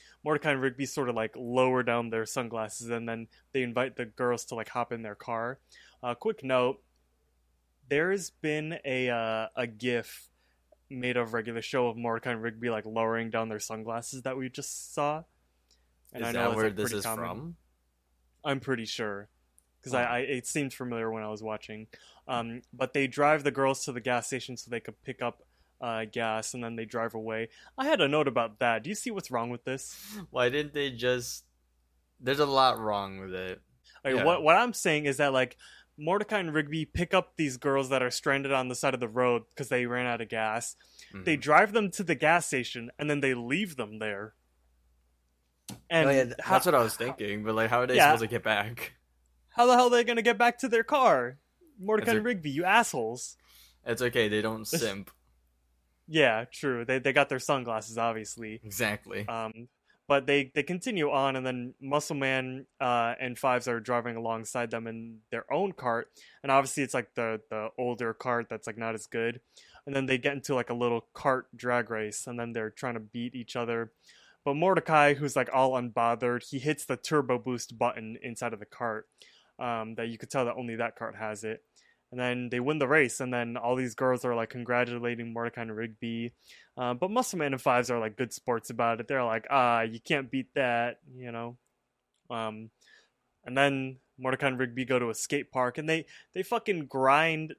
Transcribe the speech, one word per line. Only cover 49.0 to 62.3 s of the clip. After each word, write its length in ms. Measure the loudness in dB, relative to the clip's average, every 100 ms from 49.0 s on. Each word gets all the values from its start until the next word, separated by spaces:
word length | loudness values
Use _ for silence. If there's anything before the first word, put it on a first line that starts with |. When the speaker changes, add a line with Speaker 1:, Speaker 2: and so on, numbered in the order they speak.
| _ _ _ _ _
Speaker 1:
How 160 | 4 8
the 80 |
hell 140 | 8 8
are 20 |
they 140 | 4
gonna 180 | 4 2
get 160 | 2 4
back 200 | 4 2
to 80 | 0
their 160 | 0
car? 540 | 2 6 6 6 2 -8 _ _ _ -10
Mordecai 340 | 0 2 4
Speaker 2:
It's 40 | 2
Speaker 1:
and 40 |
Speaker 2:
o- 40 |
Speaker 1:
Rigby, 260 | 0 -2 -4
you 140 | -2
assholes. 720 | 4 4 4 0 -4 -6 -12 -16 _ -20 -20 _
Speaker 2:
It's 160 | -4 0
okay, 280 | 2 2 4
they 120 | 2
don't 240 | 0 -2
Speaker 1:
<laughs> 20 | -4
Speaker 2:
simp. 440 | 0 0 -2 -10 -20 _ _ _ _ _ _ _ _ -2
Speaker 1:
Yeah, 400 | 4 4 4 -4
true. 380 | -4 -2 -2 0
They, 120 | 0
they 140 | 4
got 160 | 4 2
their 120 | 0
sunglasses, 580 | 0 -2 0 -4 -4 -2
obviously. 640 | -2 -2 -8 -12 -12 -12
Speaker 2:
Exactly. 640 | -10 -2 -2 -2 -6 -8 -6
Speaker 1:
Um, 400 | -6 -8 -10 -18 _ _ _ 0
but 200 | 2 4
they, 240 | 2 2
they 80 | -4
continue 480 | -2 -4 -2 0 2
on, 260 | 2 2 0
and 100 | -4
then 280 | -4 -8 -10
Muscle 360 | -2 -2 0 -2
Man, 500 | 0